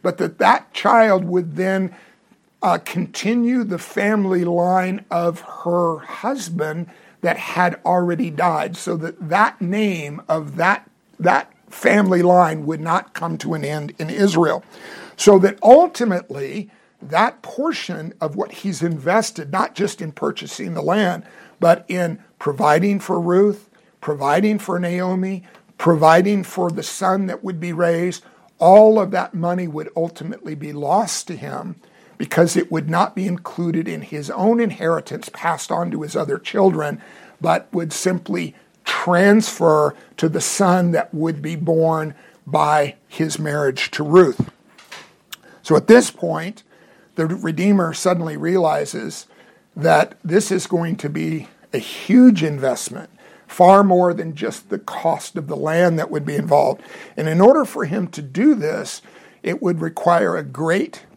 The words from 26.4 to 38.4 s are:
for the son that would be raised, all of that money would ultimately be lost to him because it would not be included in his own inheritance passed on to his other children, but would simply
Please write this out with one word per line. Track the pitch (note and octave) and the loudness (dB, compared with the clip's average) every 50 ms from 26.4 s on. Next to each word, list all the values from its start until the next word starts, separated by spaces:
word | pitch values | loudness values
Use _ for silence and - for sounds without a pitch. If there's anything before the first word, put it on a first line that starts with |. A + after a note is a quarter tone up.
| E3+ | -2
for | - - F#3 F3+ F3 | -6 -6 -4 -4 -4
the | E3 E3+ | -4 -6
son | D#3 - - - G3 F#3 F#3 G3 G3 | -8 -10 -8 -4 -2 -2 0 0 -2
that | F#3 - - | -4 -6 -8
would | - F#3+ F3+ D#3+ | -8 -10 -8 -8
be | E3+ F3+ | -8 -6
raised, | F3 E3 F3 E3+ E3+ E3 F3 F#3 - - - _ _ _ _ _ _ - | -2 0 0 0 0 0 -2 -4 -6 -8 -14 _ _ _ _ _ _ 2
all | D#3+ F3 F#3+ G#3+ G#3+ A3 A3 G#3+ | 6 8 10 10 10 8 6 4
of | F#3+ F#3+ | 0 0
that | G3 F3+ - - - | -2 -4 -4 -4 -6
money | E3+ E3+ F3 F3+ F3+ F3+ | -4 -4 -2 -2 -4 -4
would | E3 D3 D3+ D3+ D#3 - | -6 -8 -10 -12 -8 -6
ultimately | E3+ E3 E3 E3 - D3+ F3 A#3 - F#4 D#3 D#3 | -6 -6 -6 -8 -10 -12 -12 -12 -12 -12 -12 -12
be | D3 D3 D3 | -12 -12 -12
lost | D3 C#3+ D3 C#3 E3+ G#3 A#3 E3 - - - - | -10 -8 -2 0 0 0 0 -2 -6 -8 -10 -10
to | E3+ | -12
him | - D3+ C#3 C3+ C3+ F3 F#3+ E3+ - _ _ _ _ _ _ _ | -12 -12 -12 -12 -10 -10 -12 -14 -16 _ _ _ _ _ _ _
because | - - - - E3 F3 E3 - | -10 -8 -2 2 2 2 2 2
it | - - - | -2 -2 -2
would | E3 D#3+ D3 D#3 | -4 -4 -4 -2
not | D#3+ E3+ G3+ - - | 0 0 0 0 -2
be | - F#3+ | -6 -6
included | F#3 F3 E3+ - - - - F3 E3+ D#3+ E3 D#3+ F3+ | -6 -6 -6 -8 -10 -8 -6 -4 -4 -4 -4 -4 -6
in | E3 D#3 | -8 -10
his | - - - D3+ C#3+ C#3+ | -12 -12 -12 -10 -10 -10
own | - - F#3 G#3+ A#3 A#3 | -6 0 2 2 2 2
inheritance | A#3 G3 D#3+ - - E3 E3 D#3 - - - - - - | 0 -2 -4 -4 -2 -2 -2 -2 -4 -8 -12 -12 -12 -16
passed | - - - E3+ F3 - - - | -12 -6 -4 -4 -4 -4 -4 -4
on | - E3 F3 E3+ | -4 -4 -4 -4
to | - D#3 | -6 -6
his | - E3 - | -8 -6 -6
other | C#3+ D3+ C#3+ - - | -6 -4 -4 -6 -6
children, | - - - G#3+ F#3+ F#3+ E3+ D#3 D3+ D3 D3 - - - - - - - _ _ | -8 -4 0 2 4 4 4 2 -2 -4 -6 -8 -12 -18 -20 -20 -20 -20 _ _
but | D3+ E3 E3 F3 - - | -2 0 0 0 -2 -6
would | - F3 E3+ D#3 | -6 -6 -6 -6
simply | - - - F#3 F#3 F3 - - - F3 | -6 -4 -2 -2 -2 -2 -4 -6 -6 -6